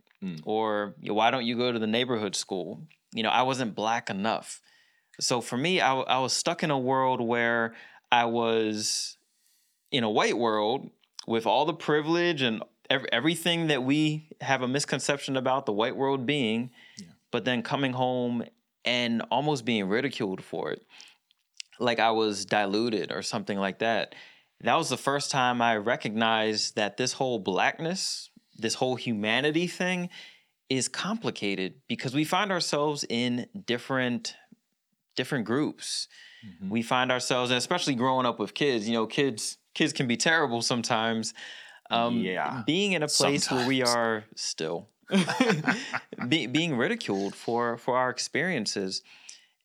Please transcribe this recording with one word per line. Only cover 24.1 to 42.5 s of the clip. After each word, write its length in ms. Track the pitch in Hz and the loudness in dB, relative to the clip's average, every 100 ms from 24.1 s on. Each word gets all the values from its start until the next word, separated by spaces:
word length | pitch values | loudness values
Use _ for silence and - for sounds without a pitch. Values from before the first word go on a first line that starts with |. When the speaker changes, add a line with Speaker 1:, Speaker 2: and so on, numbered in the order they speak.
| - - - _ - | -8 -20 -20 _ -4
Speaker 2:
That 120 | 113 | 2
was 140 | 151 139 | 2 2
the 80 | 127 | -2
first 340 | 139 143 - | 0 0 0
time 320 | 139 123 120 | 0 2 4
I 140 | 117 110 | 2 2
recognized 1000 | 104 127 117 107 113 110 110 107 - | 0 -2 -2 0 2 2 2 0 -2
that 220 | 113 101 - | -2 -2 0
this 160 | 127 | -2
whole 260 | - 135 113 | -2 -2 -2
blackness, 920 | 95 90 123 - 165 190 - - - - _ - | 0 2 2 0 -4 -4 -4 -6 -10 -20 _ -6
this 160 | 110 | -4
whole 220 | - 127 123 | 0 0 0
humanity 720 | 127 107 107 120 147 156 175 | -2 -2 0 2 2 2 0
thing 400 | - 185 180 175 - - - _ _ - | -2 -2 -2 -6 -10 -20 -20 _ _ -4
is 200 | 131 - | -2 -2
complicated 840 | - 175 226 131 - 101 92 92 - - | -4 -4 -4 -4 -2 -2 -2 -4 -6 -8
because 260 | 117 131 | -6 -2
we 100 | 139 | -2
find 260 | 156 185 202 | 0 2 2
ourselves 540 | 175 - 147 151 147 - | 0 0 0 0 -2 -2
in 380 | 117 123 123 - 98 - | -2 0 -2 -4 -8 -4
different, 680 | 120 - 131 123 117 - - - - _ _ _ _ _ | -4 -2 0 0 -2 -6 -12 -18 -20 _ _ _ _ _
different 300 | - 127 139 | -6 -2 -2
groups. 640 | 104 131 151 - - - - - - - | 0 0 0 -4 -8 -6 -8 -14 -20 -20
Speaker 1:
Mm-hmm. 260 | 107 92 95 | -18 -10 -4
Speaker 2:
We 120 | 117 | -2
find 300 | 113 127 127 | 0 0 2
ourselves, 400 | 123 - 127 123 | 0 0 0 2
and 60 | 127 | 0
especially 360 | - 175 156 | 0 0 0
growing 320 | 123 131 131 123 | 0 2 2 2
up 140 | 110 | 0
with 120 | 101 | -4
kids, 340 | - 147 120 107 | 0 0 2 0
you 60 | |
know, 120 | 117 110 | 0 0
kids, 520 | - 139 113 - - _ | 0 0 0 -6 -10 _
kids 180 | - 156 | -2 0
can 160 | 156 127 | 0 0
be 80 | 113 | 2
terrible 440 | 170 160 139 117 | 4 4 2 0
sometimes. 720 | 110 123 113 113 113 113 110 - - - - - - | 0 0 2 2 2 0 -4 -8 -14 -16 -18 -18 -2
Um, 280 | 117 120 120 | 0 2 0
Speaker 1:
Yeah. 440 | 92 87 73 | 0 0 -2